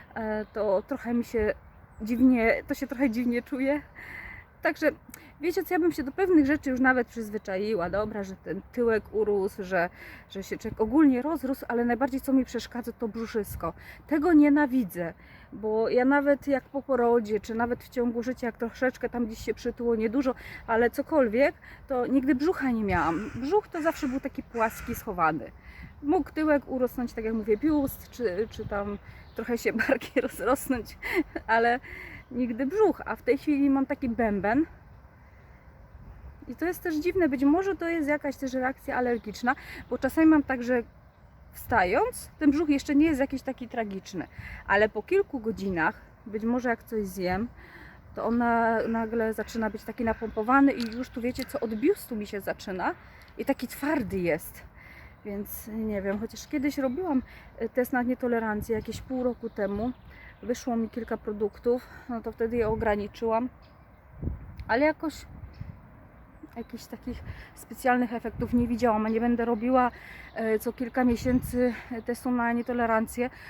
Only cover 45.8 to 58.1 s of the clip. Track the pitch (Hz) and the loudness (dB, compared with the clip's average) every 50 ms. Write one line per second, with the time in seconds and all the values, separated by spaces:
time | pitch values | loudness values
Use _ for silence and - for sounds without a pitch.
45.8 | 156 180 - - - - - - - 214 202 220 220 233 240 254 240 247 220 - | 2 0 0 -4 -12 -20 -20 -20 -12 -8 -6 -4 -2 0 0 0 0 0 -2 -2
46.8 | - - 226 214 202 190 180 196 180 180 185 196 233 247 - - - - - - | -4 -6 -4 -4 -4 -4 -4 -4 -2 0 0 -2 -2 -6 -8 -14 -20 -20 -20 -20
47.8 | - - - - - - - - - 220 233 240 240 233 233 233 233 226 226 220 | -20 -20 -20 -20 -20 -14 -8 -4 -2 0 2 2 2 4 4 4 4 2 2 0
48.8 | - 226 226 226 226 220 233 233 220 220 214 - 214 - - 226 220 214 208 214 | 0 0 -2 -2 -2 -2 0 0 0 0 -2 -4 -6 -6 -4 -4 -4 -4 -4 -6
49.8 | - - - - 233 226 220 - 233 220 - 220 214 240 262 277 277 277 - 240 | -10 -10 -6 -4 -2 -2 -2 -2 -4 -6 -4 -2 2 6 6 8 8 6 6 2
50.8 | 233 220 220 247 254 - - 247 226 254 247 - 254 - - - 233 220 220 208 | -2 -4 -6 -6 -8 -8 -8 -6 -4 -4 -4 -6 -6 -6 -6 -4 -4 -4 -2 0
51.8 | 254 359 403 - - - 247 208 208 - 214 196 196 180 - - - 214 185 180 | 2 2 2 0 -2 -8 -6 -6 -6 -6 -8 -6 -4 -6 -6 -6 -6 -8 -6 -4
52.8 | 190 294 359 - - - - - - - - - 233 - 269 - 254 - - - | -2 -4 -4 -6 -10 -20 -20 -20 -20 -14 -10 -4 -2 -2 -2 -2 -4 -10 -8 -6
53.8 | 277 302 320 294 214 175 196 190 175 170 151 165 - - - - - - - - | -2 0 0 0 -2 -2 -2 -2 0 0 0 0 -2 -8 -18 -18 -20 -20 -20 -20
54.8 | - - - - - - - - - 208 202 202 202 - - - - 226 214 220 | -20 -20 -20 -20 -20 -20 -20 -16 -12 -10 -8 -8 -8 -10 -12 -14 -12 -10 -6 -6
55.8 | 220 214 208 196 190 196 202 208 226 - - - - - 302 294 262 294 - 285 | -4 -2 -2 -2 -2 -2 -2 -2 -4 -8 -10 -12 -10 -6 -4 -2 -2 -2 0 0
56.8 | 269 254 247 339 370 339 277 254 - - - - - - - - 233 220 - 254 | -2 -2 -2 -2 -2 0 0 0 -2 -4 -12 -20 -20 -16 -10 -8 -8 -4 0 0
57.8 | 247 - 269 247 240 247 | 0 0 0 0 0 0